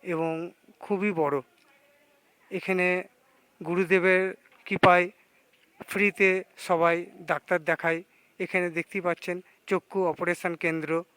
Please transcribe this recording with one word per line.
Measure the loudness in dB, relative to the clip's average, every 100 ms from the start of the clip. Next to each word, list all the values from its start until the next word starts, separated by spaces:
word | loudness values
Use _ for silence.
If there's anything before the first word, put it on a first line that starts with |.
এবং | -4 -2 -2 -4 -8 -14 _ _
খুবই | -6 -2 -2
বড়। | 0 0 0 -4 _ _ _ _ _ _ _ _ _ _
এখানে | -8 -2 0 2 0 -6 _ _ _ _ _
গুরুদেবের | -4 -2 2 2 4 2 0 -8 _ _
কৃপায় | -8 4 6 6 4 -6 _ _ _ _ _ _ -8
ফ্রিতে | 0 0 4 2 2 -4 -16
সবাই | -2 2 4 2 -4 -16
ডাক্তার | -4 -4 0 -2
দেখায়। | 0 0 0 -2 -6 _ _ _
এখানে | -4 -2 -2
দেখতেই | -4 -6 -4
পাচ্ছেন, | -4 -4 -6 -8 -10 _ -4
চক্ষু | -4 _ -2
অপারেশন | -2 -2 -2 -2 -4
কেন্দ্র | -2 -2 -2 -2 -4 -4